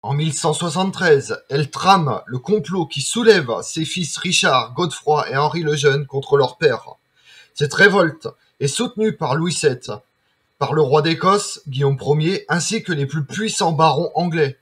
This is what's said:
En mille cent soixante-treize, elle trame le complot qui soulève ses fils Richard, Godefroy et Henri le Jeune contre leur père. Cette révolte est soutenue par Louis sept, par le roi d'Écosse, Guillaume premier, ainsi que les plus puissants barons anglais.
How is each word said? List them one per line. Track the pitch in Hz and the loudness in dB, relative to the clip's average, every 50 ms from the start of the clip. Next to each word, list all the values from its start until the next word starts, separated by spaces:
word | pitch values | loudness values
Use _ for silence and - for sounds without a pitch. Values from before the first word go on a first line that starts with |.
| - | -6
En | 104 135 | -4 -4
mille | 143 156 160 139 | -2 -2 -2 -4
cent | - - 160 156 | -2 -2 -2 -2
soixante-treize, | - 175 175 - 180 190 196 185 - 185 170 151 139 - - 113 - _ _ | -2 -4 -4 -2 -2 -2 -2 -2 0 4 4 4 4 2 -2 -8 -10 _ _
elle | 131 143 151 131 | -4 -2 -2 -4
trame | - - - 180 196 190 165 139 113 92 - | -6 -4 2 4 4 4 4 0 -4 -6 -8
le | - 123 127 | -10 -10 -10
complot | - - 202 214 - - 180 190 165 | -2 -2 -2 -2 -2 -2 -4 -4 -4
qui | - - 147 | -4 -6 -8
soulève | 131 - - 226 240 220 214 190 151 120 113 87 - | -6 -6 -4 2 8 8 8 8 6 -2 -4 -6 -6
ses | - - 160 160 | -8 -6 -6 -6
fils | 156 - 185 180 - - - | -6 -6 -6 -6 -6 -8 -6
Richard, | - 180 180 - - 180 139 127 117 113 123 | -4 -2 0 0 2 2 2 2 0 -2 -4
Godefroy | 120 175 170 - - - - 151 151 - - | -4 -4 -4 -4 -6 -2 0 0 0 0 -2
et | - | -2
Henri | 139 143 151 139 170 170 | 0 0 0 0 -2 -2
le | 151 151 | -2 -2
Jeune | 147 135 147 139 143 147 | 2 2 2 2 2 -2
contre | 135 - 135 135 - 143 | -4 -6 -8 -2 0 2
leur | 139 135 - - | 2 2 2 0
père. | _ 165 147 120 107 - - - _ _ _ _ _ _ _ - - - _ _ | _ 0 0 0 0 -8 -14 -20 _ _ _ _ _ _ _ -20 -20 -20 _ _
Cette | - 147 139 - | -4 -4 -4 2
révolte | - 196 208 185 202 180 160 143 - - 110 - _ _ _ _ _ | 4 4 6 6 4 2 2 0 -6 -14 -16 -16 _ _ _ _ _
est | 139 | -4
soutenue | 143 - - 233 247 240 208 214 220 - | -4 -2 -2 -4 -4 -2 -2 -2 -2 0
par | - 160 131 131 | -2 -2 -2 0
Louis | 156 160 180 165 | 0 0 -2 -2
sept, | - - 147 127 123 - - 110 104 _ _ _ _ _ _ _ _ _ _ _ _ | 0 0 0 0 0 -8 -12 -12 -12 _ _ _ _ _ _ _ _ _ _ _ _
par | 139 - 139 | -4 -2 2
le | 156 151 | 2 2
roi | 135 151 151 147 | 4 4 2 2
d'Écosse, | 160 165 - 165 185 196 208 202 - - - _ 147 | 2 -2 0 2 2 2 2 0 -4 -12 -14 _ -10
Guillaume | 131 131 143 139 139 | -4 0 0 0 0
premier, | 131 - 135 147 151 156 165 190 196 - - | 0 0 0 0 2 2 0 -2 -2 -4 -2
ainsi | 151 170 165 - 196 226 - | -2 -2 -2 -2 -4 -4 -4
que | - 175 | -4 -4
les | 143 139 | -4 -4
plus | 135 139 160 147 | -4 -4 -6 -6
puissants | - - 190 214 220 - - 202 165 | -6 -6 -6 -4 -4 -2 0 0 0
barons | 160 143 160 160 143 139 175 160 - | 2 4 2 2 2 2 -2 -4 -4
anglais. | 156 175 180 160 170 151 139 131 _ | -4 -4 -2 0 0 0 0 -2 _